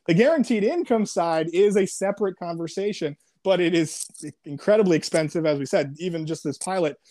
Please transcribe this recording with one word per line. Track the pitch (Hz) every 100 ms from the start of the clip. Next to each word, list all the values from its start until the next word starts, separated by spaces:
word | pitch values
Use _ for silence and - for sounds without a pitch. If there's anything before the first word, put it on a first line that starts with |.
| -
The |
guaranteed | 165 254 320 226 220
income | 208 349 - 226
side | 202 - 170 160 160
is | 170 208 202
a | 190
separate | - 196 202 202 185
conversation, | 175 170 165 196 208 - 156 147 _ _
but | 190 185
it | 170
is | 170 160 - - - 151 -
incredibly | - 143 - 214 196 156
expensive, | - - 156 175 156
as | 147
we | 135
said, | 190 143 151
even | 180 165 156
just | 160
this | 151 135
pilot, | - 190 156 139 _